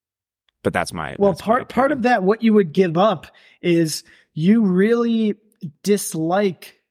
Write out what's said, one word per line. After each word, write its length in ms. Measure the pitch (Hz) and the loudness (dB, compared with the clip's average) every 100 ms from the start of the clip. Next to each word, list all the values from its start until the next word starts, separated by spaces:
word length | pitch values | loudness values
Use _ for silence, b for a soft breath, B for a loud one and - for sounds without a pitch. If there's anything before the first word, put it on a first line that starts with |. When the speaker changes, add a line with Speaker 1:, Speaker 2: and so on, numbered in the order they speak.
| _ _ _ _ _ _ | _ _ _ _ _ _
Speaker 1:
but 100 | 101 | -4
that's 180 | 87 85 | -4 -4
my, 220 | 85 71 - | -8 -10 -2
Speaker 2:
Well, 120 | 202 | -2
Speaker 1:
that's 80 | 175 | -2
my 40 | 202 | -2
Speaker 2:
part, 240 | 247 - | -4 -2
part 220 | - 277 | -2 -2
of 80 | 285 | 0
Speaker 1:
opinion. 140 | 233 | 0
Speaker 2:
that, 100 | 233 | 0
what 180 | 185 226 | 0 0
you 120 | 226 214 | 2 4
would 180 | 180 | 2
give 240 | 180 185 160 | 0 0 2
up 300 | 214 160 - b b b | 0 0 -8 b b b
is 420 | 180 170 160 - b b b | 0 0 0 -4 b b b
you 300 | 151 170 233 202 | -2 2 4 4
really 680 | 180 208 233 233 226 214 202 _ _ 156 - | 2 2 2 0 0 -2 -4 _ _ -18 -10
dislike 960 | 190 202 - 165 160 190 202 151 - _ _ | -2 -2 -2 -6 -2 0 -2 -4 -14 _ _